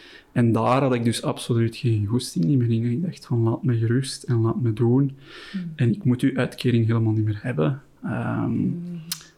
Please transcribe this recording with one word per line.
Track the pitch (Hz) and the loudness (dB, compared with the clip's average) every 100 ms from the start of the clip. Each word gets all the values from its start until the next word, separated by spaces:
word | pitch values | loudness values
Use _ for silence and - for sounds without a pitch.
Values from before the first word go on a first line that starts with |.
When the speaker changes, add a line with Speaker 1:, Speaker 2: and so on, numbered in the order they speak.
| - - _ | -20 -20 _
Speaker 1:
En | - 117 | 0 2
daar | 113 117 131 | 4 4 4
had | 135 | 2
ik | 123 | 2
dus | 117 110 | 0 0
absoluut | 151 127 - 117 113 - | -4 -6 -2 2 0 0
geen | 120 110 104 | 0 2 2
goesting | 123 - 180 160 | -2 -2 -2 2
meer | 139 117 | 2 2
in. | 113 120 | 2 0
Ik | 120 | -2
dacht | 175 - - | -4 -6 -4
van, | 123 | 0
"Laat | 113 117 | 2 0
me | 131 113 | 0 0
gerust | 113 123 131 - | 2 0 -2 -8
en | - 117 | -2 0
laat | 113 180 | 2 0
me | 117 | -2
doen." | 107 117 127 139 139 - - - | 0 2 4 2 -4 -20 -20 -12
Speaker 2:
Hmm. | 190 170 160 | -10 -8 -2
Speaker 1:
En | 120 | 0
ik | - | 2
moet | 127 123 | 0 2
uw | 135 131 | 2 0
uitkering | 123 - 127 117 113 | -4 -2 0 2 2
helemaal | 117 110 | 2 2
niet | 110 107 | 2 0
meer | 104 | -2
hebben. | 120 123 156 135 - - | -6 -2 -2 -2 -10 -12
Ehm, | 226 120 120 117 123 | -6 -4 -4 -2 -2
Speaker 2:
Hmm. | 117 - 175 175 175 165 - - | 0 -2 -4 -8 -12 -12 -14 -14